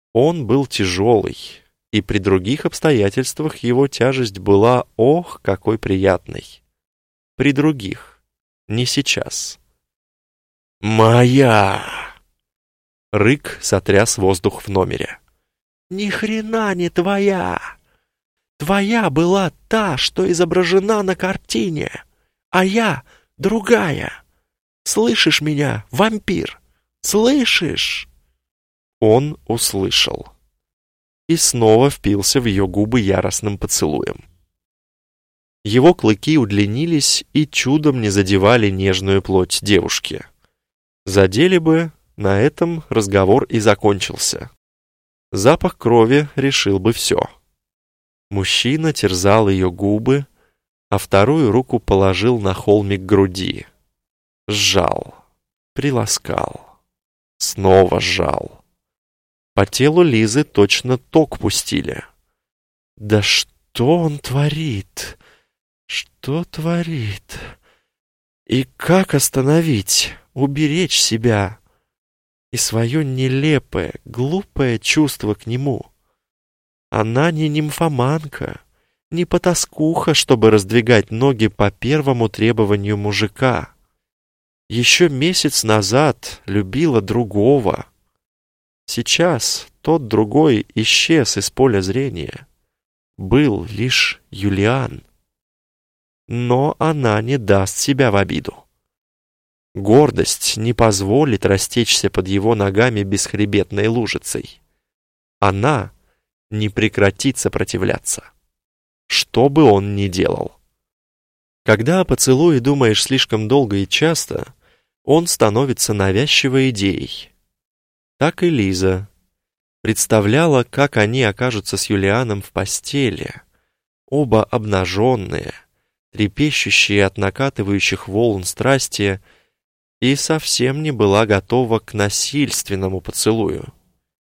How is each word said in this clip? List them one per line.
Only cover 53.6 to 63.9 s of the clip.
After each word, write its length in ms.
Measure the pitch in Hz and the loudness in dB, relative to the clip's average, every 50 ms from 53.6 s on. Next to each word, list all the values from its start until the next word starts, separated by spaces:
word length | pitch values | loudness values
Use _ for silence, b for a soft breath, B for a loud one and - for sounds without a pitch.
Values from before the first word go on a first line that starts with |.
| - _ _ _ _ _ _ _ _ _ _ _ _ _ _ _ - - | -10 _ _ _ _ _ _ _ _ _ _ _ _ _ _ _ -10 -6
Сжал, 680 | 104 101 92 107 - 95 85 - - - - - - - _ _ _ _ _ _ _ _ _ _ - | -4 -2 0 2 2 2 0 0 -2 -4 -6 -12 -18 -20 _ _ _ _ _ _ _ _ _ _ -10
приласкал, 1040 | - 135 147 127 117 110 - - - - - - - - - - - - _ _ _ _ _ _ _ _ _ _ _ _ _ _ - | -4 -4 -2 -2 -2 -2 -2 -4 -6 -6 -6 -4 -4 -4 -6 -10 -18 -20 _ _ _ _ _ _ _ _ _ _ _ _ _ _ -8
снова 600 | - - - 98 98 95 92 95 92 - - - | -8 -8 -6 0 4 6 6 6 6 6 2 0
сжал. 640 | - - 92 98 85 71 - - 50 50 - _ _ _ _ _ _ _ _ _ _ _ _ _ _ _ _ _ _ _ - | 0 -2 -2 -2 -2 -2 -2 -4 -8 -12 -18 _ _ _ _ _ _ _ _ _ _ _ _ _ _ _ _ _ _ _ -2
По 120 | 104 101 | -2 -2
телу 360 | - - - 135 151 156 180 | -2 0 0 2 4 4 4
Лизы 420 | 175 156 117 110 110 104 113 147 147 | 4 4 4 2 2 2 2 0 -2
точно 540 | _ - 104 101 - - - - 123 127 123 | _ 2 2 4 4 2 -2 -2 -4 -4 -4
ток 400 | _ _ - 160 - - - - | _ _ 2 2 2 2 -4 -6
пустили. 640 | - 101 - - - - - - - 69 - - - _ _ _ _ _ _ _ _ _ _ _ _ _ _ _ _ _ _ | -4 -4 -4 -4 -6 -4 -6 -4 -4 -6 -10 -10 -14 _ _ _ _ _ _ _ _ _ _ _ _ _ _ _ _ _ _
«Да 260 | - 104 104 107 104 | -14 -2 0 0 2
что 760 | 98 - - - - _ _ _ _ _ - - 120 139 | 2 0 0 -2 -2 _ _ _ _ _ -4 -2 2 2